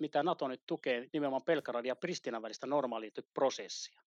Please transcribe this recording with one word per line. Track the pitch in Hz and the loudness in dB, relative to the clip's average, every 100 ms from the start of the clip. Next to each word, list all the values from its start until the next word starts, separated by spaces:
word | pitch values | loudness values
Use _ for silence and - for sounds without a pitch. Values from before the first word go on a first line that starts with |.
mitä | 156 147 | 0 2
nato | 170 165 135 | 2 2 -2
nyt | 131 - | -4 -6
tukee, | 165 147 120 131 | -4 0 0 0
nimenomaan | 156 143 131 | 0 0 0
Belgradin | 170 156 135 120 123 | 2 2 2 -2 -2
ja | 123 | -2
Pristinan | 170 175 131 113 | -2 -4 -4 -4
välistä | 110 110 131 | -6 -8 0
normaliittiprosessia. | 143 131 113 107 - - - 135 - 98 - - _ | 2 2 -2 -6 -10 -8 2 2 2 -6 -10 -12 _